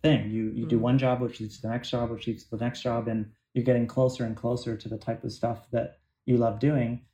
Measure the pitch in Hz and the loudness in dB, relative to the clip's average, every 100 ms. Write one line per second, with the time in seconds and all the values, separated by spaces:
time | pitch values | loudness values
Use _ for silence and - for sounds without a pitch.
0 | 160 123 104 110 110 120 95 113 120 131 | 4 4 2 -2 -4 -4 0 2 4 4
1 | 127 123 120 - 107 - 113 117 - 123 | 4 0 -2 -6 -12 -8 -6 -6 -4 -4
2 | 117 117 - 113 - 110 120 123 127 117 | -2 -4 -6 -6 -8 -4 -4 -4 -2 -2
3 | 113 113 107 _ _ 127 120 120 117 - | -2 -4 -4 _ _ 0 4 4 2 2
4 | 127 127 117 110 120 123 - 110 110 110 | 2 2 -4 -2 -2 -2 -4 -6 -6 -8
5 | - 117 - - 117 117 _ 117 - _ | -6 -6 -6 -4 -4 -4 _ -4 -4 _
6 | _ _ - 123 117 107 143 147 117 120 | _ _ 2 4 4 2 2 2 0 -4
7 | _ | _